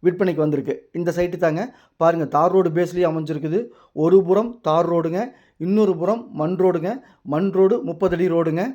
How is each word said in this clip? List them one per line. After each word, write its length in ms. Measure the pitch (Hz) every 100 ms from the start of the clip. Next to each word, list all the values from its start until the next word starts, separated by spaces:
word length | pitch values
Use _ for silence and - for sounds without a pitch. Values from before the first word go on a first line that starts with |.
| 170
விற்பனைக்கு 360 | 180 190 156
வந்திருக்கு. 300 | 151 147 135 - - 160
இந்த 120 | 175 160
சைட்டு 200 | 175 170
தாங்க. 180 | 170 156 220 - _ _
பாருங்க, 240 | 165 165 151
தார் 180 | 143 170 185
ரோடு 140 | 175 160
பேஸ்லயே 280 | 175 175 175
அமைஞ்சிருக்குது. 480 | 160 156 151 151 175 240 - _ -
ஒரு 140 | 160 190 175
புறம் 220 | 190 233 233 -
தார் 220 | 156 175
ரோடுங்க, 300 | 170 165 170 247 - _ _ 165
இன்னொரு 280 | 208 208 170
புறம் 200 | 175 226 226 151
மண் 160 | 151 180
ரோடுங்க. 260 | 185 180 165 254 - _ -
மண் 160 | 147 196 185
ரோடு 200 | 190 240 165
முப்பது 260 | 165 190 170
அடி 100 | 180
ரோடுங்க. 300 | 165 165 160 214